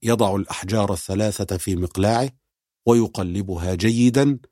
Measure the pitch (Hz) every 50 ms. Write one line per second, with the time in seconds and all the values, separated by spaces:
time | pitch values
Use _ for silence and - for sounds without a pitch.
0 | - 113 117 110 117 98 95 101 92 - - - - 92 107 110 101 101 98 98
1 | - - 95 101 107 107 - - 101 - 95 90 - - 95 87 90 87 - -
2 | 95 104 113 117 131 139 - _ _ _ _ _ _ _ _ _ - 117 120 117
3 | 113 - - - 95 90 87 101 98 92 92 80 85 90 92 87 98 113 117 117
4 | 123 123 117 139 139 143 139 123 - _